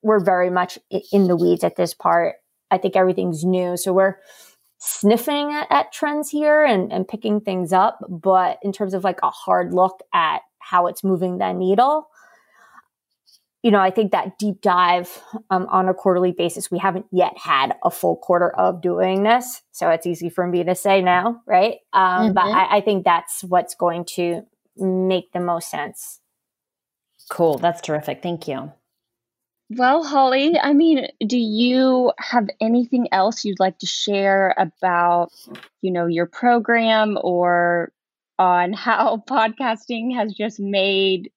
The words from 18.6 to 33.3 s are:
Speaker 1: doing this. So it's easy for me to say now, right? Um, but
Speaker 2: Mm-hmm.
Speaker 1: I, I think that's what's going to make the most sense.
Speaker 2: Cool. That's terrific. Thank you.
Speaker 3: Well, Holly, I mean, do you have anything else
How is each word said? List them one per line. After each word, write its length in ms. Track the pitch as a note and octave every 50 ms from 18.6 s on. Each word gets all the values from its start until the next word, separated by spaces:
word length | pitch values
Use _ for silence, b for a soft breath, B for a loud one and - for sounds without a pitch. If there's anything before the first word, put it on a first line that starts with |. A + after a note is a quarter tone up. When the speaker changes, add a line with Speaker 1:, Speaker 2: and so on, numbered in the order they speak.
| F#3 F#3 F3+ F3
Speaker 1:
doing 440 | D#3+ F3+ F3 F3 F#3 F#3 F#3+ F#3+ G3+
this. 380 | G#3+ A#3 B3 A#3+ B3 - - _ _ _
So 160 | - F3 E3+
it's 180 | E3 E3 -
easy 220 | F3+ E3+ D#3+ E3 E3+
for 180 | E3 - F3+
me 160 | F3 F3 F3 F3
to 140 | E3 F3+
say 240 | F3+ - G3+ G3 G3 F#3
now, 380 | F3+ F3+ F3+ F3+ A3+ A#3+ A#3 _
right? 320 | - G#3+ F3+ G3 A3+ - - _ _ -
Um, 420 | F#3+ F#3+ F#3 F3+ F#3 G#3+ A3 F#3+
but 100 | F#3+ F3+
Speaker 2:
Mm-hmm. 120 | - -
Speaker 1:
I, 200 | F3+ F#3+ - -
I 40 | G#3 F#3+
think 220 | A3 G#3 F#3+ F3+
that's 380 | F#3+ F3 E3 - - - - -
what's 320 | F3+ F3+ F3+ E3+ - -
going 300 | _ F3 F3 E3+ E3+ F3 - -
to 280 | - F3 F3 E3+ E3 - _ _ _ _ _ _
make 560 | - F#3+ F#3+ F#3 F#3 F#3 F#3 F#3+ F3+ F3+ _ _
the 80 | F3+
most 300 | F3+ F3 E3+ E3 E3+ -
sense. 500 | - D3+ C#3+ C#3+ - - - - - _ _ _ _ _ _ _ _ _ _ _ _ _ _ _ _ _ _ _ _ _ _ -
Speaker 2:
Cool. 280 | - - F3 E3 D3+ B2+
That's 220 | D#3+ E3+ E3+ E3+
terrific. 420 | - - D3+ D3+ D3+ - C#3 - -
Thank 260 | F3+ E3+ E3 - -
you. 240 | C#3 C3 - D3 - _ _ _ _ _ _ _ _ _ _ _ _ _ _ _ _ _ _ _
Speaker 3:
Well, 320 | G#3+ A#3+ B3 B3 C#4 E4 E4
Holly, 560 | D4 C#4 C4+ C4+ C4 B3+ C4+ C#4 D4+ F4 D4+
I 140 | - C#4+ D4
mean, 360 | C#4+ E4 E4 D#4+ C4 A#3 - - _ A3+
do 100 | G#3 B3
you 760 | B3 A#3 A3 G#3 G#3+ A#3+ B3 B3 B3+ C4 C4 B3+ B3+ B3 A#3+ - -
have 300 | - - - A#3+ G#3+ G3 - _
anything 500 | A3 A3+ A#3 B3 B3 A#3+ - B3 A#3+ - -
else 320 | F#3+ F#3+ G#3+